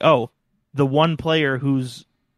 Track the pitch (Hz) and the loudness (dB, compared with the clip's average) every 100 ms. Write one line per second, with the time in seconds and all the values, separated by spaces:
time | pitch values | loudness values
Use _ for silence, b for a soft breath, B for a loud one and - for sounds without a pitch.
0 | 156 143 117 _ _ _ _ 135 139 139 | 2 2 0 _ _ _ _ -2 0 2
1 | 165 160 160 160 143 131 139 135 127 - | 2 0 -2 0 0 -2 -2 -2 -4 -12
2 | _ _ _ | _ _ _